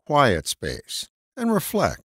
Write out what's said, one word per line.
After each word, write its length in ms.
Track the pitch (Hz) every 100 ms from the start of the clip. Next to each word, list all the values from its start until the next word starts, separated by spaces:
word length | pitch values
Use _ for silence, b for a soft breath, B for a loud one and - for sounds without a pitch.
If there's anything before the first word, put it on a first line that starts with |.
quiet 420 | - 147 131 85 -
space 600 | - 73 60 - - - _ _ -
and 160 | 233
reflect 500 | 208 - 214 120 - _